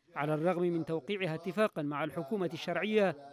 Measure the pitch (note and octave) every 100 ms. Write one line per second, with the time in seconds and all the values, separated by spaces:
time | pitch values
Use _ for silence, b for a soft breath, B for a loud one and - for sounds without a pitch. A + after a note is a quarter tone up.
0 | _ - D3 D3+ E3+ F3 F3+ E3+ D#3+ D#3+
1 | - G3+ F3+ D#3 F#3 E3+ G#3+ E3+ D3 C#3+
2 | D3+ E3+ E3 G#3+ E3+ E3 - E3 G#3 G#3+
3 | F#3+ - -